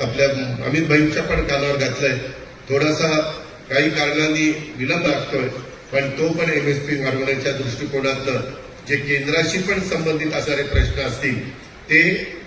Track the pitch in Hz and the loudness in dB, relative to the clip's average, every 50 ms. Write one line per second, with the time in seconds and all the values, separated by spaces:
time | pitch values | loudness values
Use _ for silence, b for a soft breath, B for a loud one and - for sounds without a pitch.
0 | 131 117 123 135 139 139 135 131 127 123 123 117 120 - 143 160 165 147 147 151 | -4 -2 2 4 4 4 4 2 -2 -4 -4 -4 -2 0 2 2 4 4 6 6
1 | 151 151 - 170 - - - - - 139 139 139 139 143 139 135 131 123 120 123 | 6 4 2 0 0 0 0 0 2 0 0 0 2 2 2 2 0 0 0 0
2 | 143 135 127 117 - - - - - - - - - - 135 139 151 156 151 151 | 0 0 0 0 -4 -8 -10 -12 -16 -18 -18 -14 -4 0 2 2 4 2 2 2
3 | 165 160 156 151 143 - - - - - - - - - 131 143 151 160 160 151 | 2 2 2 2 0 0 -4 -10 -12 -16 -18 -16 -6 0 2 2 4 4 2 2
4 | 147 147 151 151 156 156 156 156 156 151 151 - - - - 123 127 - - 175 | 0 0 2 2 2 2 2 2 2 2 2 0 -4 -10 -6 -4 -2 -2 0 0
5 | 170 147 139 - - - 143 135 127 123 - - - - - - - - 135 139 | 2 2 0 0 -2 -2 -2 -2 -2 -2 -4 -8 -12 -12 -16 -16 -10 -2 -2 0
6 | 139 - - 156 156 165 165 170 165 160 156 143 143 147 139 - - 147 147 135 | 0 0 0 0 0 0 2 2 0 2 2 2 2 2 0 0 0 -2 -2 -2
7 | 135 131 127 131 135 139 135 127 - 139 135 135 131 120 117 - 147 123 139 135 | 0 -2 -2 0 0 0 0 0 0 -2 -2 -2 -4 -4 -4 -4 -6 -4 -2 0
8 | 131 135 135 127 - 135 127 117 - - - - - - - - - 127 143 139 | 0 0 -2 0 -2 -2 -2 -2 -4 -4 -8 -12 -14 -16 -16 -12 -4 -2 -2 0
9 | 143 143 147 135 135 147 156 165 165 156 - 185 185 196 196 190 - - 165 160 | 0 0 0 0 0 0 2 2 2 2 0 -2 0 0 -2 -2 -2 -2 -2 0
10 | 160 160 156 151 156 156 147 143 135 151 143 143 143 143 139 135 123 - - 139 | 0 0 0 0 0 -2 -2 -2 -2 -2 -2 -2 -2 2 4 4 4 4 2 -2
11 | 131 123 - - 147 135 113 - - - - - - - - - - - 156 160 | -2 -4 -4 -2 -2 -2 -2 -2 -4 -8 -12 -14 -16 -18 -18 -12 -2 4 6 6
12 | 175 185 185 - - - - - - | 6 6 4 0 -4 -8 -10 -14 -16